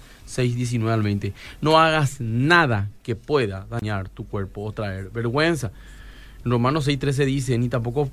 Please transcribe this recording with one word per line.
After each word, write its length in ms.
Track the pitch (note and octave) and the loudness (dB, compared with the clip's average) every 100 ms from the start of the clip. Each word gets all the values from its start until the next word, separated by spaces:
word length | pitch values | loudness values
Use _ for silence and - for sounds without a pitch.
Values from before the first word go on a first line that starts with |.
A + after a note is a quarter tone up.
| - - - | -20 -20 -10
seis, 280 | - B2 | -2 0
diecinueve 400 | A#2+ B2 A#2+ A2 | 0 -2 0 2
al 80 | A2+ | 2
veinte. 300 | G#2 G2+ G2 - - - | 2 0 -2 -8 -16 -4
No 180 | D3 D#3+ | 4 8
hagas 380 | D#3+ D#3 C#3 - | 8 6 2 0
nada 680 | A#2 A#2 C#3 F3 D3+ G#2+ G2+ - | -2 0 4 6 6 2 -2 -8
que 140 | - - | -8 -8
pueda 500 | - D3 A2 F#2+ G2+ | 0 0 0 -4 -8
dañar 380 | A#2 G#2+ G2+ F#2 | -6 -4 -4 -6
tu 160 | - G#2+ | -10 -8
cuerpo 380 | G#2 F#2+ - | -6 -6 -6
o 80 | G#2 | -8
traer 380 | A2+ G#2+ F#2+ F#2+ | -6 -6 -6 -8
vergüenza. 640 | A2+ A#2 B2+ D#3+ D#3+ A#2 - - - - - - - | -4 -2 2 2 0 -4 -8 -18 -20 -20 -20 -20 -8
En 60 | A#2+ | -2
Romanos 340 | A#2+ A#2+ D#3 | 2 2 2
seis 140 | C#3+ C#3 | 0 0
trece 260 | C#3+ C3+ C#3 | 0 0 0
dice, 300 | C#3 B2+ A#2 | 0 0 0
"Ni 100 | B2 | 0
tampoco 400 | B2+ A#2 A#2+ C#3+ | -2 -2 -2 -4